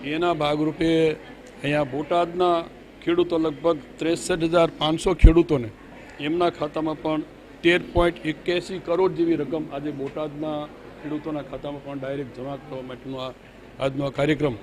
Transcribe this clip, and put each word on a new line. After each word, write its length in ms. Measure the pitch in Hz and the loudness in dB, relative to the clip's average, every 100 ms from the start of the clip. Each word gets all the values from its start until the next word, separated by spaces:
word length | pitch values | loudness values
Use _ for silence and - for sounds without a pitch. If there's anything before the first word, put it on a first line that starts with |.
એના 300 | 139 156 175 | -2 0 2
ભાગરૂપે 540 | 160 147 151 156 156 165 165 160 151 - - - - | 2 2 2 0 2 4 6 4 2 -10 -18 -18 -6
અહીંયા 220 | 139 147 | 0 0
બોટાદના 720 | 139 135 156 175 170 175 180 170 165 - - - | 0 -2 0 2 2 2 2 2 -2 -14 -20 -6
ખેડૂતો 340 | - 175 175 170 | 0 2 4 2
લગભગ 400 | 160 135 165 156 - - | 0 2 0 0 -4 -4
ત્રેસઠ 480 | 156 170 - 185 | -2 0 0 0
હજાર 260 | 165 170 165 - | 4 4 4 2
પાંચસો 320 | 151 160 196 | 0 2 0
ખેડૂતોને 540 | 170 - 165 170 143 110 - - - - - | 6 8 8 4 0 -2 -12 -20 -20 -20 -8
એમના 300 | 147 170 175 | -2 0 0
ખાતામાં 480 | - 151 156 160 156 | 0 -6 -4 -4 -4
પણ 200 | 156 156 - - - - | -2 -4 -4 -14 -20 0
તેર 180 | 170 175 - | 2 2 2
પોઇન્ટ 340 | 175 170 170 156 | 2 2 2 -6
એક્યાસી 520 | 151 - 180 180 190 | -4 -2 -2 -2 -8
કરોડ 340 | 151 170 190 | -2 2 2
જેવી 240 | 160 170 160 | 4 2 2
રકમ 280 | 135 160 151 | 0 -4 -4
આજે 180 | 139 147 | -6 -6
બોટાદના 680 | 139 139 156 156 143 156 151 147 - - - | -6 -6 -6 -8 -6 -6 -6 -8 -14 -18 -14
ખેડૂતોના 440 | 151 151 156 151 | -8 -8 -6 -8
ખાતામાં 420 | 135 135 143 143 | -8 -10 -8 -10
પણ 140 | 139 139 | -10 -8
ડાયરેક્ટ 400 | 131 139 131 110 | -6 -6 -8 -10
જમા 180 | 135 139 | -10 -10
કરવા 260 | 143 131 | -10 -12
માટેનો 360 | 127 123 131 131 | -10 -12 -10 -8
આ 140 | 131 123 - - - - | -8 -10 -20 -20 -20 -4
આજનો 220 | 135 135 139 | -2 -2 -4
આ 40 | |
કાર્યક્રમ. 460 | 127 147 147 147 110 | 0 2 2 0 -2